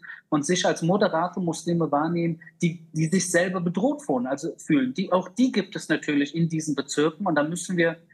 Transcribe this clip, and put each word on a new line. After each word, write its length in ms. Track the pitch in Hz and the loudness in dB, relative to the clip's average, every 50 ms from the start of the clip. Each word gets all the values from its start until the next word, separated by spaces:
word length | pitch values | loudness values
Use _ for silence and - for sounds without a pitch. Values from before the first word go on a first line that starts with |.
| - - - - _ _ | -12 -18 -20 -20 _ _
und 180 | - 151 143 | 0 0 2
sich 180 | - 180 175 - | 2 0 2 2
als 180 | 190 160 - 170 | 2 0 2 2
moderate 580 | 165 185 208 208 180 170 160 170 180 - 202 | 2 4 4 2 2 2 0 -2 -2 -2 -4
Muslime 500 | 185 165 156 - - 175 175 170 160 143 | -4 -4 -4 -4 -2 -2 0 0 0 2
wahrnehmen, 500 | 139 143 151 165 170 170 170 170 165 - - - _ _ - | 0 0 0 0 0 0 0 -2 -2 -4 -10 -20 _ _ -2
die, 240 | 170 156 - - - - | -2 -2 -2 -14 -8 -2
die 160 | 156 160 156 | -2 0 2
sich 200 | 180 190 - - | 2 0 0 2
selber 320 | - 170 180 190 185 190 | 2 2 2 2 -2 -2
bedroht 420 | 170 175 170 196 196 269 294 285 - | -2 -2 -2 0 0 0 0 -2 -4
fühlen, 260 | - 139 127 120 127 | -4 -2 -2 0 -2
also 260 | 135 - - 165 - | -4 -4 -4 -10 -10
fühlen. 380 | - - - 165 139 131 123 127 | -10 0 2 2 2 4 2 -2
Die, 160 | - 202 208 | -4 -2 0
auch 180 | - 185 180 - | 0 0 0 -2
die 220 | - - 254 262 | 0 2 2 2
gibt 240 | - 214 180 - - | 2 0 -2 -2 -6
es 140 | 165 - - | -12 -4 -2
natürlich 440 | 160 147 - - 147 143 143 143 - | -2 -2 0 0 0 0 0 0 0
in 160 | 165 170 165 | 0 0 0
diesen 280 | 165 156 151 156 147 | 0 -2 -2 -2 -4
Bezirken 500 | 143 135 - - - 147 160 160 - 202 | -4 -4 -4 -2 0 0 0 0 -2 -2
und 80 | 185 160 | 0 2
da 80 | 147 147 | 2 0
müssen 340 | 156 170 170 - - 185 | 0 -2 -6 -6 -4 0
wir 200 | 175 170 170 165 - - _ | 2 2 2 0 -4 -14 _